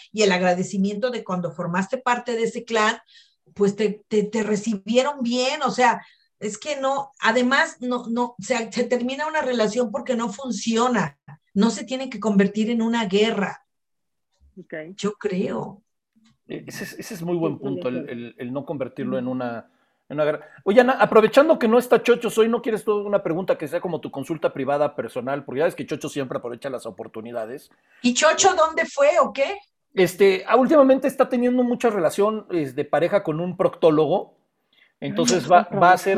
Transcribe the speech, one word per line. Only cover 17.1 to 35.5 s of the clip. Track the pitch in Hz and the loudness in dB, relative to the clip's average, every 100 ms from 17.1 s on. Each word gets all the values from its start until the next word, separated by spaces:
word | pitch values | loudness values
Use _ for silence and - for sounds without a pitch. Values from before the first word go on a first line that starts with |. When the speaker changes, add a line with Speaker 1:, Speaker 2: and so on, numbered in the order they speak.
Speaker 3:
es | 190 | -10
muy | 170 175 | -4 -2
buen | 160 | -2
Speaker 2:
Sí, | 143 | -2
estoy | 135 | -6
de | 90 | -6
Speaker 3:
punto, | 127 | -4
el, | 127 | -6
Speaker 2:
acuerdo. | 139 | -8
Speaker 3:
el, | 120 120 - | -10 -12 -12
el | 123 | -10
no | 139 135 | -8 -8
convertirlo | 151 123 - 131 131 | -8 -8 -8 -6 -4
en | |
Speaker 2:
Ujú. | 127 | -4
Speaker 3:
una, | 127 123 113 - _ _ _ - | -6 -6 -8 -14 _ _ _ -10
en | 151 | -2
una | |
guerra. | 151 151 - - | -2 -2 -8 -8
Oye, | - 220 | 4 6
Ana, | 247 262 | 6 4
aprovechando | 208 226 214 269 320 311 | 4 6 6 6 6 4
que | 233 | 4
no | 240 | 2
está | 240 233 | 4 2
Chocho, | 233 233 233 | 4 2 2
soy, | - 226 | 2 2
¿no | 233 | 0
quieres | 233 214 | -2 -4
tú | - 208 | -2 -2
una | 202 202 | 0 -2
pregunta | 190 165 190 180 | 0 -2 -2 -4
que | 151 | -4
sea | 165 | -6
como | 185 156 | -6 -6
tu | 139 | -8
consulta | - 135 160 175 | -10 -8 -4 -4
privada | - 131 143 147 | -2 -2 0 0
personal? | - 117 131 120 143 | -2 -8 -6 -6 -6
Porque | 143 131 | -6 -2
ya | |
ves | 170 | -2
que | 180 135 | -2 -8
Chocho | 147 151 | -8 -6
siempre | 143 127 110 | -6 -6 -8
aprovecha | 120 120 139 | -8 -10 -8
las | 120 | -10
oportunidades. | 113 98 110 113 113 117 110 143 - _ _ _ | -10 -12 -14 -14 -10 -10 -10 -12 -18 _ _ _
Speaker 1:
¿Y | 247 | -2
Chocho | 247 302 320 381 | 2 2 4 4
dónde | 370 311 320 | 4 2 0
fue | 320 - 285 339 | -4 2 4 4
o | 254 | 2
qué? | 208 285 403 - _ _ | 0 -4 -4 -14 _ _
Speaker 3:
Este, | - 175 180 196 190 - | 0 0 4 4 4 4
ah, | 233 | 4
últimamente | 262 311 269 262 277 | 6 6 6 4 2
está | 277 269 | 0 0
teniendo | 247 247 247 | 2 0 2
mucha | 247 247 240 | 0 0 0
relación, | 208 156 - 208 214 - | 2 0 2 0 0 -4
es, | 175 139 | -4 -2
de | 127 | -4
pareja | 143 147 165 196 | -2 0 2 0
con | - 156 | 0 -4
un | 180 175 | -4 0
proctólogo. | 180 - 170 151 147 190 - _ _ _ _ _ _ _ | 0 4 4 4 2 0 -4 _ _ _ _ _ _ _
Entonces | - 202 247 185 | -6 0 2 2
Speaker 2:
Ay, | 139 | 6